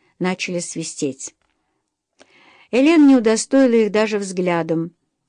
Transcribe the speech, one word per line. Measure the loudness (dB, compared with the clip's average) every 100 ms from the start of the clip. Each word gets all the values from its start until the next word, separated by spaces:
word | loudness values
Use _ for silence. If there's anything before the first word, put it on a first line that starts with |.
| _ -8
начали | -6 -6 -8 -8
свистеть. | -10 -12 -12 -8 -8 -8 -16 _ _ _ _ _ _ _ _ _ _ _ _ _ _
Элен | 0 2 6 6
не | 6
удостоила | 4 -2 0 2 4
их | 2 0
даже | 0 -2 -4
взглядом — | -8 -6 -4 -2 -2 -4 -6 _ _ _